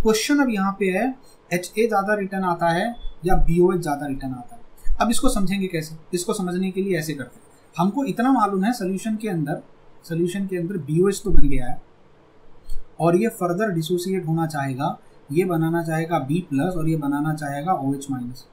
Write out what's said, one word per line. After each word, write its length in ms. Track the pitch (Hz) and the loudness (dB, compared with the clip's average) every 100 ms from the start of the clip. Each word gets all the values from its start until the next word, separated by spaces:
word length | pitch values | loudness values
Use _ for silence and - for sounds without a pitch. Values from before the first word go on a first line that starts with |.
क्वेश्चन 360 | 220 214 - 285 | 2 0 2 2
अब 120 | 262 | 2
यहाँ 240 | 208 196 196 | 0 -2 -2
पे 80 | 196 | -2
है, 180 | 185 254 254 - - _ | 0 -2 -6 -18 -20 _
एच 220 | 180 175 | -6 -4
ए 140 | 208 226 | -2 0
ज़्यादा 280 | 202 196 208 | 0 0 -4
रिटर्न 280 | 190 190 | -4 -4
आता 240 | 185 170 170 | -4 0 0
है 240 | 170 226 233 - - | 0 -2 -6 -10 -6
या 120 | - - | 4 6
बी 240 | - 170 | 6 6
ओ 120 | 180 | 4
एच 80 | 180 | 2
ज़्यादा 260 | 156 143 147 | -4 -6 -6
रिटर्न 260 | 135 131 | -8 -8
आता 220 | 127 - | -10 -14
है? 420 | - - - - - | -18 -20 0 4 4
अब 140 | 220 | 4
इसको 180 | 233 269 | 4 4
समझेंगे 360 | 214 185 196 185 | 4 0 0 -2
कैसे? 300 | 165 156 - - | -4 -8 -16 -6
इसको 180 | 175 220 | -4 -4
समझने 360 | 196 180 180 190 | -4 -4 -2 -4
के 120 | 190 | -4
लिए 160 | 196 170 | -2 -2
ऐसे 160 | 156 | -4
करते 220 | 147 127 - | -8 -12 -16
हैं, 80 | - - _ | -20 -20 _
हमको 300 | - 185 233 269 | -2 -2 0 -4
इतना 260 | 185 247 | -2 2
मालूम 320 | 262 202 196 | 2 2 0
है 80 | 196 | -2
सॉल्यूशन 420 | 247 190 190 226 214 | -2 -4 -4 -4 -4
के 120 | 214 | -4
अंदर, 340 | 170 143 170 - - - - | -4 -4 -6 -10 -20 -20 -20
सॉल्यूशन 420 | - 165 175 196 190 | -8 -4 -2 -4 -6
के 100 | 180 | -6
अंदर 220 | 170 196 | -6 -6
बी 200 | 135 160 | -2 2
ओ 60 | 196 | 2
एच 120 | 196 | 0
तो 80 | 202 | 6
बन 180 | - - | 10 10
गया 180 | 131 123 | 8 2
है 140 | - - _ _ _ _ - - - - - - - | -4 -6 _ _ _ _ -20 -20 -18 -2 -2 -2 -2
और 160 | 160 180 | 2 2
ये 120 | 226 | 0
फर्दर 420 | - 175 175 214 | -2 -4 -2 -2
डिसोसिएट 540 | 165 160 180 190 190 160 | -2 -2 -2 -2 -4 -2
होना 200 | 160 160 | -2 -2
चाहेगा, 480 | 151 139 131 160 - - - - | -4 -6 -4 -6 -6 -16 -20 -4
ये 160 | 147 190 | -2 0
बनाना 360 | 165 160 170 | 0 0 -2
चाहेगा 340 | 165 160 165 165 | -2 -4 -2 -4
बी 200 | 135 170 180 | -2 -4 -2
प्लस 240 | 139 180 | -4 -2
और 140 | 175 156 | -2 -2
ये 80 | 160 | -2
बनाना 360 | 139 143 156 | -2 -2 -4
चाहेगा 380 | 156 143 143 165 | -4 -6 -6 -4
ओ 200 | 170 135 | -2 -2
एच 120 | 139 - | -4 -6
माइनस। 340 | 131 120 123 - | -8 -8 -14 -20